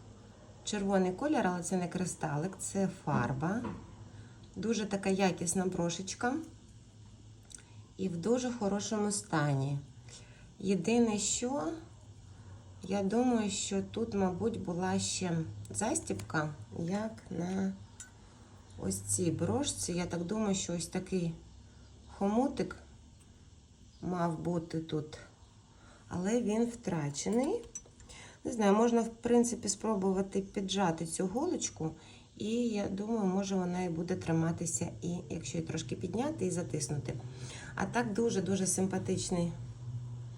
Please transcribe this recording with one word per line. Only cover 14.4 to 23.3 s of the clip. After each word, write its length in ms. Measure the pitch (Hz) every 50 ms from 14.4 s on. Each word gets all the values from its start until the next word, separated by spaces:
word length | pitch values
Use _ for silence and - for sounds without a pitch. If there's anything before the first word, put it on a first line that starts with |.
| 208 226 - -
була 380 | - 180 170 170 185 185 190 196
ще 380 | 196 - - - 185 175 165 165 160 - - - - -
застібка, 800 | - - 208 247 320 - - - - - - - - 156 151 156 147 - - - - -
як 320 | 170 165 190 208 220 220 220 - - -
на 440 | 185 175 170 185 190 196 196 190 196 - - - - - - - - - - - - - - - - - - - -
ось 220 | - - 190 190 -
цій 320 | - - - - 180 165
брошці. 640 | - 143 170 196 220 262 294 - - - - - 175
Я 120 | 175 175
так 180 | - 175 170 175
думаю, 320 | 170 214 220 220 202 190
що 180 | 190 - - 175
ось 140 | 170 -
такий 460 | - - 185 185 - 190 185 170 165 165 - - - - - - - - - - - - - -
хомутик 680 | - - - 196 202 214 240 277 294 - - - - - - - - - - - - - - - -